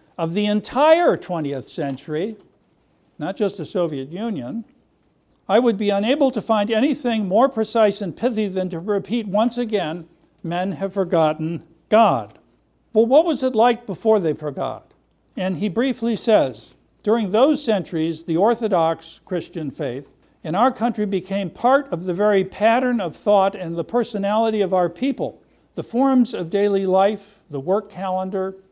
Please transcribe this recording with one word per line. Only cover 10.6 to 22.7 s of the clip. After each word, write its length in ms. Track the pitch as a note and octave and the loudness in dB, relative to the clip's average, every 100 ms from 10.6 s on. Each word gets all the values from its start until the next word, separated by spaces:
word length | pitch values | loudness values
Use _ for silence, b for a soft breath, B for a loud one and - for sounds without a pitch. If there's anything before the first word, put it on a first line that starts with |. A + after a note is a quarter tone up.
| F#3+ | -4
have 200 | E3 G3 | -4 -4
forgotten 720 | G3 F3 E3 D#3 D#3 D#3+ E3 - _ - | -2 0 2 2 0 -4 -6 -10 _ 0
God." 500 | G#3+ G#3+ C3 G#2 - _ _ _ _ _ | 4 4 2 -4 -14 _ _ _ _ _
Well, 120 | G#3+ | 0
what 200 | A3+ C4+ | 4 4
was 180 | F4 B3+ | 4 2
it 140 | C4 A3 | 0 2
like 280 | A#3+ A#3 | 2 2
before 360 | - F#3 A3+ A3 | -4 -4 2 2
they 120 | E3 | 2
forgot? 600 | D3+ D3+ C3+ C3 G#2+ - _ _ _ _ - | -4 -6 -6 -8 -8 -14 _ _ _ _ -6
And 200 | F#3+ E3+ | -6 -4
he 120 | G3+ | -4
briefly 460 | E3+ C4 B3 A#3 | -2 -2 -2 -4
says, 600 | A3 - G#3+ C#3 A#2 - _ _ _ | -2 2 2 2 -4 -18 _ _ _
"During 300 | - A#3 G#3 | -2 0 2
those 300 | G#3 C#4 D#4 | 2 4 2
centuries, 600 | A#3+ G#3 D#3+ E3 D#3+ D#3+ | 0 -2 -2 -4 -4 -4
the 140 | - E3 | -4 0
Orthodox 840 | G#3 A#3 A3+ F#3 E3 E3 - - | 2 0 0 0 0 -2 -8 -20
Christian 480 | - F3+ - - D3+ | -8 -8 -6 -8 -10
faith 400 | C3 C#3+ B2 C#3+ _ b b | -6 -6 -6 -12 _ b b
in 100 | E3 | -6
our 160 | E3+ B3+ | 0 0
country 340 | - A#3 A3 | 0 -2 -2
became 460 | G#3 F#3+ F3+ G3 G3 | -2 -4 -4 -6 -6
part 420 | - A#3+ C4+ C#4 | -2 2 2 2
of 120 | E3 | -6
the 100 | F#3 | -4
very 300 | F3 G#3 G3 | 0 2 2
pattern 560 | F#3+ - G#3+ | 0 0 2